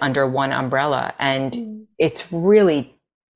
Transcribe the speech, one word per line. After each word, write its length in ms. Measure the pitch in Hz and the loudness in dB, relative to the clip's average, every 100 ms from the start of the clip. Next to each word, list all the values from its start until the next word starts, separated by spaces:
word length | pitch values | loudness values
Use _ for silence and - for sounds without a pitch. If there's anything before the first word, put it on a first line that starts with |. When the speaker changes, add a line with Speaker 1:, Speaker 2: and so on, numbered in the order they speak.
Speaker 1:
under 260 | 143 131 135 | -2 0 0
one 240 | 131 135 | 0 -2
umbrella. 640 | 135 131 135 147 131 127 - | -2 -2 0 0 -2 -4 -4
And 340 | 139 135 135 | -2 -2 -4
Speaker 2:
Mm. 320 | 240 226 214 - _ | -6 -10 -14 -18 _
Speaker 1:
it's 340 | 160 - - | -2 -2 -8
really 640 | 170 175 214 196 147 127 _ _ _ _ | -2 4 6 6 2 -4 _ _ _ _